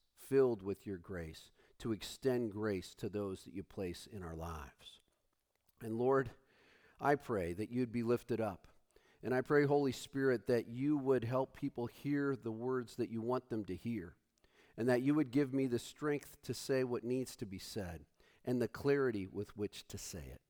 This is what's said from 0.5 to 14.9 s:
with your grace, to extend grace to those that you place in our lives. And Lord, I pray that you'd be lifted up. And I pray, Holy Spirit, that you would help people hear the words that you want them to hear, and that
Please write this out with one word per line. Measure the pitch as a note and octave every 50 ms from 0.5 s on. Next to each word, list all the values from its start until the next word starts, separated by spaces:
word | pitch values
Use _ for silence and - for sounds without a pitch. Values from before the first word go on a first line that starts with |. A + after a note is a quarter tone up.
| A#2 F#2+
with | F#2 G2 G2 - -
your | G#2 G2 F2
grace, | E2 - F#2+ F2 E2 D#2+ D#2+ - - - _ _ _ _ _ -
to | - A#2+
extend | A2 F#2 - - - - - C3 B2 B2 A#2+ G#2+
grace | G2 G#2 G#2+ G#2+ G2+ F#2 F2 - - -
to | - G2+
those | F#2 G#2 G2+ G2 F#2+ - -
that | - -
you | G2 F#2
place | - - G#2 G2 F2 F2 - - -
in | - G2
our | F2+ E2 E2
lives. | D#2+ E2 E2+ E2 D#2+ - - - _ - - - - _ _ _ _ _ _ _ _ _ _ _ _ _ _ _ _
And | A#2 A2 A2+
Lord, | A2+ B2 C3 C3+ C3+ C3 A2+ - - _ _ _ _ _ _ - _ _ - _ -
I | B2 C#3 D3
pray | C#3 - - A#2 G2 E2+ E2+
that | F2 F#2+ G#2+ -
you'd | A#2+ B2+ B2+ A2+
be | G#2+ A#2+
lifted | A2+ A#2 A#2+ A#2 - - A#2 G#2+
up. | A2 G#2 F#2 - - - _ - _ _ _ - _ _ _ _
And | - A2+ B2+
I | B2+
pray, | B2 - D3+ D3 D3
Holy | C#3 D3 C#3+ C#3+ C3+
Spirit, | A#2+ - - - - C3+ C3+ C3 B2 A2 - -
that | B2 A#2 - -
you | A#2 B2 C#3 D3 D3+ C#3+
would | C3 C3+ C3 B2+ A2+
help | A2+ C3 C3 C3+ - -
people | - C#3+ C3+ - B2 A#2+
hear | A#2 - - - C#3 D3 C#3+ C#3+ C#3 C3+
the | A2 A2+ A2+
words | A2 A2+ A#2+ B2+ C3 B2+ A#2+ - -
that | - A2+ -
you | A2+ A2+
want | A2 A#2+ B2+ B2 - -
them | A#2+ A2 G2+
to | F2+ F#2
hear, | F#2 - A#2 A#2 G#2 E2 - - _ _ _ _ _ _ _ _ _ - _ _
and | - A2+
that | B2+